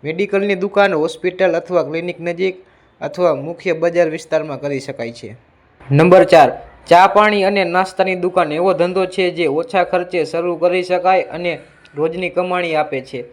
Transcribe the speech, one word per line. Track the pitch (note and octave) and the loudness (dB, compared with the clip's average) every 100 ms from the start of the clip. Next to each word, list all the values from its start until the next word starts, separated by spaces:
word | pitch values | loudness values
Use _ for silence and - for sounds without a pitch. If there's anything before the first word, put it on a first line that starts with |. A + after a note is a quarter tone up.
મેડિકલની | C#3+ E3 G3+ G3 G3+ F#3+ | -8 -4 -2 -2 -2 -2
દુકાન | G3 F#3+ G3+ | -2 0 0
હોસ્પિટલ | E3 E3 - F#3 F3+ F#3+ | 0 -4 -4 -6 0 0
અથવા | E3 E3+ F3+ | 0 -2 -2
ક્લિનિક | C#3+ D#3+ F3 F3 | -2 -6 -8 -8
નજીક | E3+ E3+ F#3+ F#3 - _ _ _ | -8 -4 -4 -6 -18 _ _ _
અથવા | D3+ F3 F3+ D3 | -10 -2 0 0
મુખ્ય | D3 E3+ F#3 | -6 -8 -4
બજાર | D#3+ E3+ E3+ E3 | -2 0 0 0
વિસ્તારમાં | D#3 - D#3 D#3 C#3 | -2 -4 -4 -4 -8
કરી | C#3+ C#3 | -6 -6
શકાય | B2+ C3 A#2 | -8 -10 -10
છે. | A#2 G#2 A#2+ _ _ _ _ - | -12 -18 -18 _ _ _ _ 0
નંબર | C#3 F3 F#3 F3 | 4 8 8 8
ચાર, | E3 C3 - - - - | 8 6 2 -14 -20 4
ચા, | E3+ F#3+ | 6 6
પાણી | G3 G#3+ G#3 | 6 4 2
અને | F#3+ G3 F3 | 0 0 0
નાસ્તાની | F3+ F#3 - F#3+ F3+ | 0 -2 -2 -2 0
દુકાન | F3+ F3+ D#3+ | -2 0 0
એવો | D3+ F#3 | 0 0
ધંધો | E3 F3 F#3 F3+ | 2 0 0 -4
છે | - F3+ | -2 -2
જે | E3 E3 | 0 -2
ઓછા | D3 E3+ F#3+ F3+ | -2 -2 -2 0
ખર્ચે | F3+ F3 F3+ D3 | -2 -2 -4 -2
શરૂ | E3+ F3 E3 | -4 -4 -2
કરી | F3 F#3 | 0 0
શકાય | F3 F3+ F3 F#3+ - | -2 0 2 2 0
અને | D#3 F3 D3+ - _ - C#3+ | -6 -6 -6 -12 _ -18 -4
રોજની | D#3+ E3+ F3+ | -4 -2 -4
કમાણી | F3+ F3+ F3+ F3 D#3 | -4 -2 -4 -2 -2
આપે | D3 C3+ | -2 -6
છે. | B2+ B2 A#2+ | -8 -12 -12